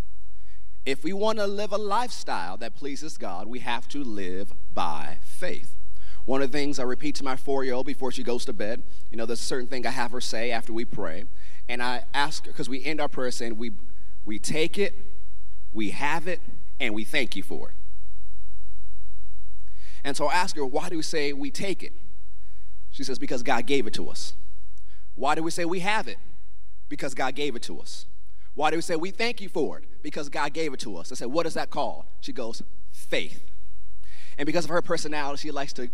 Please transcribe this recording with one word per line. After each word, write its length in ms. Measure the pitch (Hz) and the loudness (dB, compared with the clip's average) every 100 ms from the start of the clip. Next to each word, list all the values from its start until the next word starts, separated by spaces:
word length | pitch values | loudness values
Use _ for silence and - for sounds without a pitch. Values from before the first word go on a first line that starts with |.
| - - - - - - - - 131 | 0 0 0 0 0 0 0 -2 -2
If 180 | 131 | -2
we 80 | 160 | -2
want 280 | 196 214 220 | -2 -2 -2
to 80 | 202 | -2
live 240 | 202 208 | -2 -4
a 60 | 202 | -4
lifestyle 800 | 208 208 247 - - 113 85 98 | -2 -2 -4 -4 -4 -4 -4 -4
that 180 | 113 - | -4 -4
pleases 420 | 143 135 151 - | -4 -4 -4 -4
God, 300 | 110 90 107 | -4 -4 -4
we 120 | 123 | -4
have 280 | 123 117 - | -2 -2 -2
to 140 | 143 | -2
live 500 | 131 101 92 92 101 - - | 0 0 0 0 0 2 2
by 440 | - 87 78 73 80 | 2 2 2 2 2
faith. 520 | - - 180 - - - - - - - - | 2 2 2 2 2 4 4 4 2 2 2
One 160 | 135 | 2
of 80 | 135 | 2
the 60 | 147 | 2
things 200 | 143 139 | 2 2
I 40 | |
repeat 320 | 127 123 151 139 | 2 2 2 2
to 80 | |
my 120 | 135 131 | 0 0
four-year-old 520 | - 135 131 127 135 | 2 0 0 0 0
before 240 | 131 131 | 0 0
she 120 | 123 | 0
goes 220 | 120 120 135 | 0 0 0
to 80 | |
bed, 300 | 107 104 123 - - - | 0 0 0 0 0 0
you 80 | 113 | 0
know, 80 | 113 | 0
there's 160 | 117 | 0
a 20 | |
certain 240 | - 139 123 | 0 0 0
thing 180 | 131 113 | 0 0
I 40 | |
have 200 | 127 120 | 0 0
her 100 | 123 | 0
say 300 | - 113 117 | 0 0 0
after 200 | 113 113 | 0 0
we 140 | 113 117 | 2 2
pray. 400 | 107 90 80 - - - - - | 0 0 0 0 0 0 0 0
And 120 | 123 | -2
I 220 | 123 123 - | -2 0 0
ask 320 | 139 143 - - | 0 0 0 0
her, 60 | |
'cause 160 | - 123 | 0 0
we 160 | 131 | 0
end 160 | 151 156 | 0 0
our 80 | 143 | 0
prayer 240 | - 127 | 0 0
saying, 260 | - 117 110 | 0 0 0
"We, 140 | 120 104 - - - - - | 0 0 0 0 0 0 0
we 120 | 107 | 0
take 400 | - 151 170 196 | 0 0 2 2
it, 160 | 196 - - - - - - - - | 2 2 2 2 2 2 2 2 2
we 200 | 104 101 | 2 2
have 360 | 98 143 160 165 | 2 2 2 2
it, 140 | 170 - - - - | 2 2 2 2 2
and 160 | 123 | 2
we 120 | 107 107 | 2 2
thank 320 | 151 127 98 | 2 2 2
you 60 | |
for 260 | - 80 - | 2 2 2
it." 60 | - - - - - - - - - - - - - - - - - - - - - - - | 2 2 2 2 2 2 2 4 4 4 4 4 4 4 4 4 4 4 4 4 4 2 2
And 140 | 143 139 | 2 2
so 100 | 147 | 2
I 60 | |
ask 240 | 170 185 156 | 2 2 2
her, 80 | 135 | 0
"Why 240 | 147 175 | 0 0
do 80 | 170 | 0
we 60 | |
say 280 | 151 160 143 | 0 0 0
we 200 | 139 139 | 0 0
take 300 | - 196 170 | 0 0 0
it?" 120 | - - - - - - - - - - - | 0 0 0 0 0 0 0 0 0 0 0
She 140 | - 131 | 0 0
says, 120 | 123 | 0
"Because 260 | 139 135 | 0 0
God 220 | 120 120 117 | 2 2 2
gave 220 | 143 110 | 2 2
it 60 | |
to 160 | - 87 | 2 2
us." 240 | - - - - - - - - - - - | 2 2 2 2 0 0 -2 -2 -2 -4 -4
"Why 200 | 131 156 | -2 -2
do 80 | |
we 80 | 165 | -2
say 120 | 160 | -2
we 160 | 170 185 | -2 -2
have 300 | 185 220 - | -2 -2 -4
it?" 100 | 98 - - - - - - - | -4 -2 -2 -4 -4 -4 -4 -4
"Because 240 | 143 143 | -4 -4
God 200 | 127 131 | -4 -4
gave 220 | 131 147 120 | -4 -4 -4
it 80 | |
to 160 | - - | -4 -4
us." 280 | - - - - - - - - | -4 -4 -4 -4 -4 -4 -4 -4
"Why 140 | 151 | -2
do 60 | 165 | -2
we 60 | |
say 160 | 165 160 | -4 -4
we 140 | 185 | -4
thank 280 | 196 233 240 | -4 -4 -4
you 80 | 196 | -4
for 320 | 170 120 76 | -4 -4 -4
it?" 60 | - - | -6 -6
"Because 240 | 151 151 147 | -6 -6 -6
God 260 | 165 147 | -6 -6
gave 200 | 151 160 | -6 -6
it 80 | 127 | -4
to 160 | 120 87 | -4 -6
us." 160 | 85 | -6
I 20 | - | -6
said, 120 | 123 | -4
"What 180 | 151 165 | -4 -4
is 80 | |
that 160 | 156 143 | -4 -4
called?" 360 | - 117 - - - | -4 -4 -4 -4 -4
She 140 | - | -4
goes, 280 | 123 117 120 - - - | -4 -4 -2 -2 -2 -2
"Faith." 580 | - - 139 78 - - - - - - - - - - - | -2 -2 -2 0 0 0 0 0 0 0 0 0 0 0 0
And 80 | 147 | 0
because 200 | 165 151 | -2 -2
of 40 | |
her 120 | 175 | -2
personality, 580 | - 165 147 151 143 143 | -2 -2 -2 -2 -2 -2
she 80 | 151 | -2
likes 200 | 139 139 | -4 -4
to 160 | - 123 | -4 -4